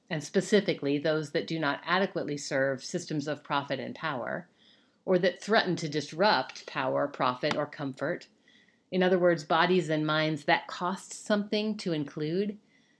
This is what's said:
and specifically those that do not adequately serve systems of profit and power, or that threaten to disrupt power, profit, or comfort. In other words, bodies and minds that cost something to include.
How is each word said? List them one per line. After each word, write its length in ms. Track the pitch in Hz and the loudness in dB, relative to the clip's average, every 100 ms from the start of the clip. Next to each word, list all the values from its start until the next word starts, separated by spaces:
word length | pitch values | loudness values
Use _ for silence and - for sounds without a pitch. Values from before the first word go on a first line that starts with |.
| - | -8
and 160 | 160 | -6
specifically 760 | 147 196 180 208 196 151 143 147 | -2 0 4 4 2 0 0 0
those 320 | 156 156 147 | 2 0 0
that 160 | 165 - | -2 -2
do 100 | 165 | -2
not 240 | 147 143 | -2 -2
adequately 540 | 151 180 190 170 120 147 | 0 2 2 -2 -4 -6
serve 460 | - 143 135 131 | -2 0 0 -2
systems 440 | - - - 156 147 | -4 -8 -4 -4 -4
of 160 | 143 | -6
profit 360 | - 143 139 135 | -2 -2 -2 -4
and 160 | 123 120 | -6 -6
power, 520 | 160 131 113 147 - _ _ _ _ _ | -6 -4 -4 -6 -8 _ _ _ _ _
or 140 | - 180 | 0 2
that 240 | 180 - | 2 -2
threaten 340 | - 214 185 170 | 2 2 2 0
to 140 | 156 | -2
disrupt 800 | 147 147 160 208 143 131 - - | -4 -4 0 4 4 0 -8 -10
power, 400 | 151 131 139 143 | -4 0 0 -2
profit, 480 | - 135 131 151 147 | 0 0 0 -2 -2
or 100 | 143 | -4
comfort. 600 | - 139 135 139 - - _ _ _ _ _ _ | -6 -8 -4 -4 -4 -10 _ _ _ _ _ _
In 100 | 185 | 2
other 160 | 185 185 | 4 6
words, 260 | 175 170 | 4 4
bodies 460 | - 165 175 185 151 | 2 4 6 4 4
and 160 | 156 156 | 0 2
minds 380 | 156 156 151 | 2 0 0
that 240 | - 165 - | 2 0 0
cost 580 | - 180 196 - - - | -6 -4 -6 -10 -10 0
something 500 | 208 202 214 214 214 | 0 0 -2 -2 -2
to 140 | 185 | -2
include. 680 | 156 143 - 151 175 202 208 _ _ _ _ | -2 -2 -4 -2 0 -2 -6 _ _ _ _